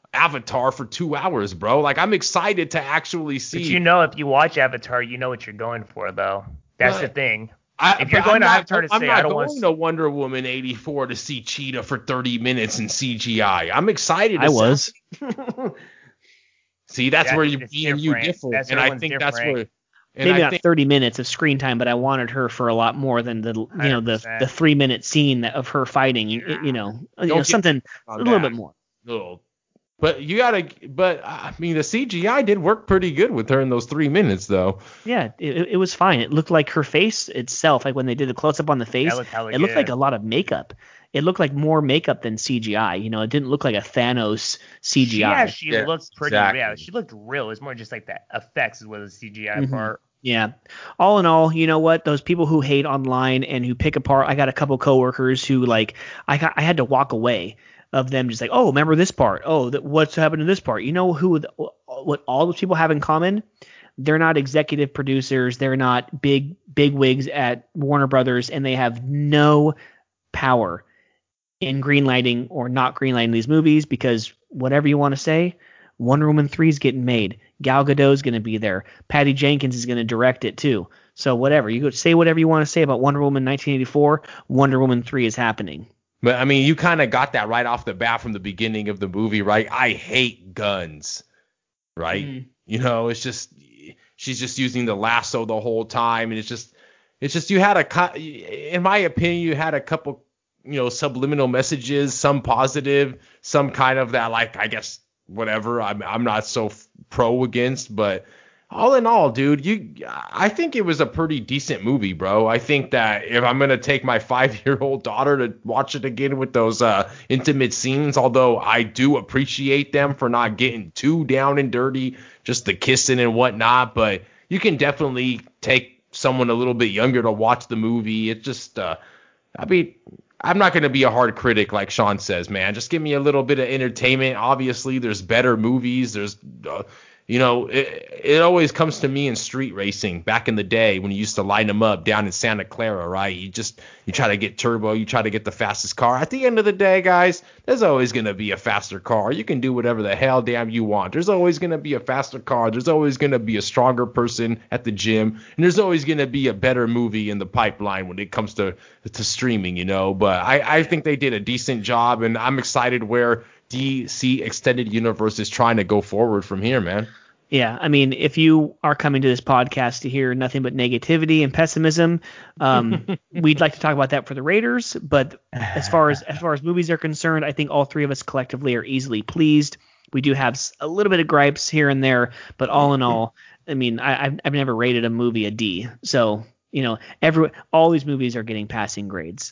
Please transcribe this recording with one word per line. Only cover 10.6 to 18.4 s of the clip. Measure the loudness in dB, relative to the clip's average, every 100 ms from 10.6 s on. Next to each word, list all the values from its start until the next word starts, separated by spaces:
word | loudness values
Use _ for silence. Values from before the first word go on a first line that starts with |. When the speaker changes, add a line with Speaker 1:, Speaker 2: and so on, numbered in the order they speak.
| -6 -8 -8 -6 -6
Speaker 1:
to | -6
see | -10 -10
Cheetah | -8 -10 -8 -8
for | -6 -6
thirty | -4 -4 -2 -2
minutes | 0 0 -2 -4
in | -6
C | -6 -4 -6
G | -4 0
I. | 2 2 0
I'm | 0 0
excited | 0 0 2 2 2
to | 4
Speaker 3:
I |
Speaker 1:
see | 6
Speaker 3:
was. | 6 4 0 -10 _ -14
Speaker 1:
<laughs> | -10 -10 -10 -8 -8 -10 -20 _ _ _ _ _ _ _ _ _ _
See, | -4 0
that's | 2 2
Speaker 2:
Yeah, | 2
Speaker 1:
where | 0
you, | -2
Speaker 2:
it's | -8
Speaker 1:
me | -8 -4
and | -2
you | 0 0
Speaker 2:
different. | -2
Speaker 1:
differ. | -4